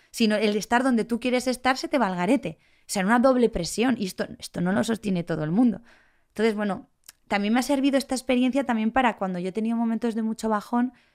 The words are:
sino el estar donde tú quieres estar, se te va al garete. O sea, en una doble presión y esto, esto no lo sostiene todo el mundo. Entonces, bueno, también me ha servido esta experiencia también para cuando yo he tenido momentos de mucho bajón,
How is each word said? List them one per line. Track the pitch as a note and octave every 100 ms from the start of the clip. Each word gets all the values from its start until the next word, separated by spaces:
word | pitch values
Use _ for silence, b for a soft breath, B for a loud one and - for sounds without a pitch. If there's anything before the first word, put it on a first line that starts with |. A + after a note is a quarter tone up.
| b
sino | - A3 G#3+
el | G#3+ G#3
estar | - A#3+
donde | C4 A#3+
tú | G#3+ A#3
quieres | B3+ B3 B3+
estar, | B3 B3+ C4
se | E4
te | C#4+
va | G3+
al | F3+
garete. | F3+ C4+ - - b b
O | b
sea, | G#3
en | F#3
una | A#3+
doble | C4 B3+ A3+
presión | G3 E3 - B3 A#3
y | F#3+
esto, | - G3 C#3
esto | - F3
no | F3
lo | G#3
sostiene | A3+ A3+ G3+ F3+
todo | E3 D#3+
el | D3+
mundo. | F#3 B3 F#3+ b b b b b
Entonces, | - A3+ G#3
bueno, | G#3 F3+ - _ - - -
también | G3+ G3+
me | A#3+
ha |
servido | B3 C#4 C#4 C4+
esta | C4 B3+
experiencia | - B3 B3+ C4+
también | C4 A3+ A3
para | A#3+ B3 -
cuando | F#3 F3+
yo | F#3
he |
tenido | F3+ A3 A#3
momentos | A#3 A3 A#3+ A3
de |
mucho | A3 A3 A3+
bajón, | G#3 - A#3+ B3+ b b